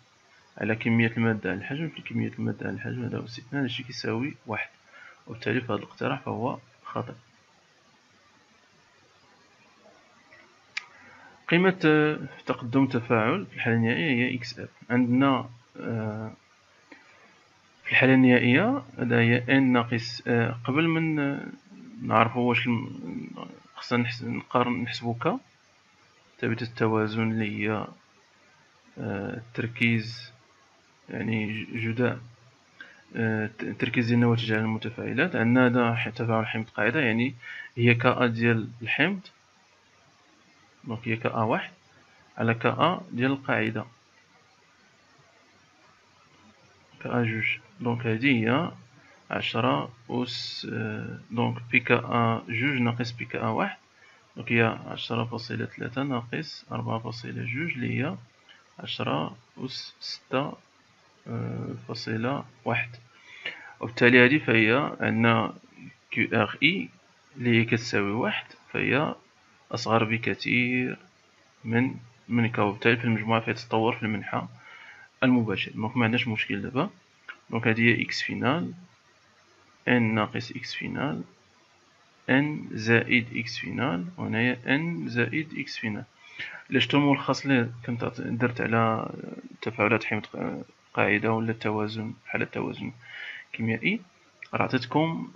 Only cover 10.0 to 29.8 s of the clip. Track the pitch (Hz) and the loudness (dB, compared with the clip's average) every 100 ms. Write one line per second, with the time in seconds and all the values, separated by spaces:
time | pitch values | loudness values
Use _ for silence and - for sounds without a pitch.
10 | _ _ _ - - _ _ - - - | _ _ _ -20 -20 _ _ -12 -12 -18
11 | - - - - - 170 190 185 156 151 | -20 -20 -20 -16 2 6 6 6 6 6
12 | 151 151 143 - - 127 123 135 135 120 | 4 0 -8 -10 -6 -4 0 4 4 2
13 | 117 117 110 180 90 - 120 117 113 135 | 2 4 4 0 -4 -4 2 4 4 2
14 | 165 120 123 - - - - - - 123 | 2 2 2 -2 -6 -10 -14 -16 0 2
15 | 120 127 139 127 123 - _ - - 113 | 4 6 6 4 0 -12 _ -12 -6 -4
16 | 110 107 110 - _ _ _ _ _ - | -4 -4 -8 -12 _ _ _ _ _ -20
17 | - - - _ _ _ _ _ - - | -20 -20 -20 _ _ _ _ _ -2 4
18 | 131 131 127 123 120 131 220 277 - - | 6 8 8 6 6 4 4 0 -4 -6
19 | 120 120 117 120 120 135 131 123 117 120 | 0 4 4 4 4 4 4 4 2 -2
20 | - - - 120 117 120 - 139 165 160 | -4 -8 0 0 0 -2 -2 0 2 2
21 | 160 151 139 139 - - _ - - - | 0 0 -2 -4 -8 -16 _ -20 -18 -10
22 | - 110 117 123 120 120 123 113 - - | 2 4 4 4 2 2 2 -2 -2 -10
23 | 82 - - - - - - - - 120 | -10 -10 -10 -12 -14 -16 -20 -18 -2 0
24 | 120 120 120 117 - 127 123 120 117 - | 0 -4 -6 -6 0 2 2 0 -4 -6
25 | 117 117 160 262 - _ _ _ _ _ | -6 -2 -2 -4 -8 _ _ _ _ _
26 | _ _ _ - 117 113 120 - 113 110 | _ _ _ -6 -2 -2 -4 0 2 2
27 | 107 110 110 110 107 107 104 107 - - | 0 0 0 0 -2 -2 -2 -2 -4 -12
28 | _ _ _ _ _ _ _ _ _ - | _ _ _ _ _ _ _ _ _ -10
29 | 110 98 101 101 - - 117 - | -8 -6 -6 -8 -10 -6 -6 0